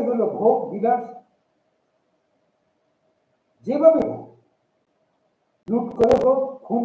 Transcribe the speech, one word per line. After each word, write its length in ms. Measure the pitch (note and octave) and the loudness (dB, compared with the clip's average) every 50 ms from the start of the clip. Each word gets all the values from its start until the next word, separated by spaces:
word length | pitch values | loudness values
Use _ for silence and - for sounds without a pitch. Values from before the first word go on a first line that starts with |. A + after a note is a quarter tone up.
| A#3 A#3+ | -4 -2
হলো 160 | A#3 A#3 G#3 - F#3+ F#3 | -2 -2 -2 -2 -2 0
ভোগ 180 | G#3 A3+ B3+ - - - | 2 2 2 2 -2 -6
বিলাস, 340 | F3+ G3+ G3 A#3 B3 B3 - - - - - _ _ _ _ _ _ _ _ _ _ _ _ _ _ _ _ _ _ _ _ _ _ _ _ _ _ _ _ _ _ _ _ _ _ _ _ _ _ _ _ _ _ _ _ _ _ _ A#2 | -8 -4 -2 -2 -2 -2 -4 -10 -16 -20 -20 _ _ _ _ _ _ _ _ _ _ _ _ _ _ _ _ _ _ _ _ _ _ _ _ _ _ _ _ _ _ _ _ _ _ _ _ _ _ _ _ _ _ _ _ _ _ _ _
যেভাবে 340 | G3+ C4 D4 D#4 D#4+ D#4+ C#4 - - | -6 -2 6 6 6 6 6 0 -4
হোক, 160 | - - - - - _ _ _ _ _ _ _ _ _ _ _ _ _ _ _ _ _ _ _ _ _ _ _ _ _ _ - | -6 -10 -14 -20 -20 _ _ _ _ _ _ _ _ _ _ _ _ _ _ _ _ _ _ _ _ _ _ _ _ _ _ -4
লুট 200 | G#3+ A#3+ A#3+ - - - | -4 -4 -4 -6 -2 0
করে 180 | A#3 A#3+ - - - | 2 2 4 2 4
হোক, 160 | B3+ C4+ C4 C4 - - - - | 2 2 0 -2 -6 -8 -14 -10
খুন 160 | - A#3 A#3+ | -6 -4 -4